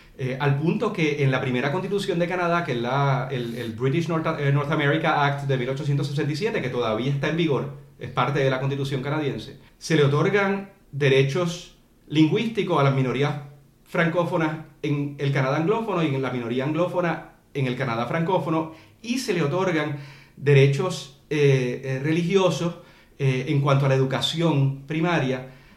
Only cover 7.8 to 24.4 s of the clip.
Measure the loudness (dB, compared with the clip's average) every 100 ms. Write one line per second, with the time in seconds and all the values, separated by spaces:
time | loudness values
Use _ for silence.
7.8 | -20 -14 -8 -2 0 2 2 2 0 -2
8.8 | -2 -4 -2 -2 -2 -4 -10 -16 -20 _
9.8 | 0 4 4 4 2 2 2 0 -6 -16
10.8 | _ 0 4 6 4 2 -2 -4 -12 -20
11.8 | _ _ -2 4 4 4 0 -2 0 2
12.8 | 2 2 0 0 -2 -4 -10 -20 _ _
13.8 | _ -2 0 2 0 0 -2 -4 -12 -8
14.8 | -4 -2 -4 -4 -2 0 0 0 0 0
15.8 | -2 -2 0 -2 -2 -4 -4 -2 -2 0
16.8 | -2 0 -2 -4 -8 -20 _ -4 -2 -2
17.8 | -2 -2 -2 -2 0 0 0 -2 -4 -10
18.8 | -20 _ -8 -6 -2 -2 0 0 0 0
19.8 | -2 -6 -12 -20 -20 -6 4 6 6 4
20.8 | -2 -4 -12 -16 -4 2 4 4 2 -4
21.8 | -6 -4 0 0 2 4 4 2 -2 -4
22.8 | -16 -20 -18 -2 0 0 0 0 2 2
23.8 | 4 2 2 0 -2 0